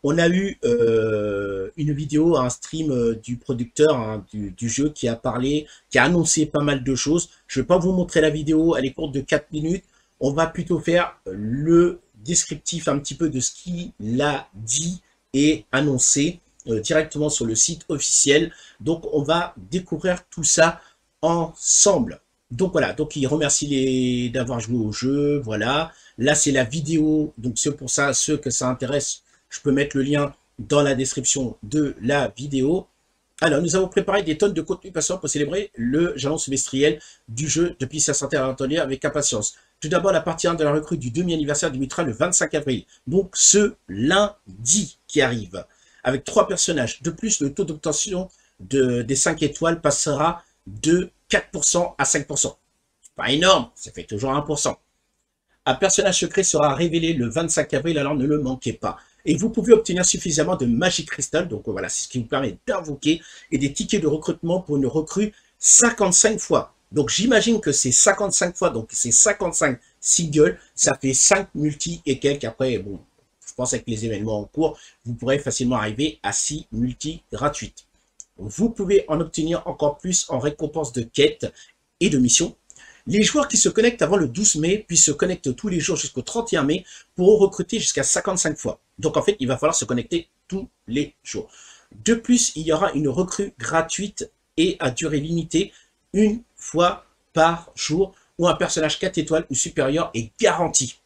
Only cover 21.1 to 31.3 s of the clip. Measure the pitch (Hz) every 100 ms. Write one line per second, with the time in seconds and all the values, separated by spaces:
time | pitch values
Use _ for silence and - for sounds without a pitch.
21.1 | _ 156 170 165 - - - 202 180 117
22.1 | - _ _ _ 120 185 170 107 92 151
23.1 | 147 131 151 - - 143 139 131 131 127
24.1 | 123 123 127 123 120 107 120 107 104 127
25.1 | 143 143 147 110 107 113 143 165 - -
26.1 | - 127 147 143 135 120 156 143 160 156
27.1 | 151 151 - 120 110 151 143 131 - 143
28.1 | 127 - 147 135 123 127 127 123 143 143
29.1 | - _ _ _ - 147 135 139 139 135
30.1 | 147 143 - _ - 104 147 147 131 131
31.1 | - 127